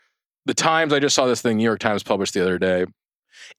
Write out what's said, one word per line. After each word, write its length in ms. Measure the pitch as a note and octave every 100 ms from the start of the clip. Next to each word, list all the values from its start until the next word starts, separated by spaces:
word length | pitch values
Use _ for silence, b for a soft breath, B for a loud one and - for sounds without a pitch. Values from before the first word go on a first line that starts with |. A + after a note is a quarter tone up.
| _ _ _ _ C#3
The 80 |
Times, 380 | - E3 D#3+ D#3+
I 80 | C#3+
just 160 | C#3 -
saw 120 | C3
this 140 | A#2
thing 140 | A#2+ A2
New 80 |
York 160 | A2+ G#2+
Times 240 | A2+ G2+
published 300 | - G2+ G2
the 80 | G2
other 160 | F#2 F2+
day. 300 | F#2 F2+ F2+ - _ _ _ B B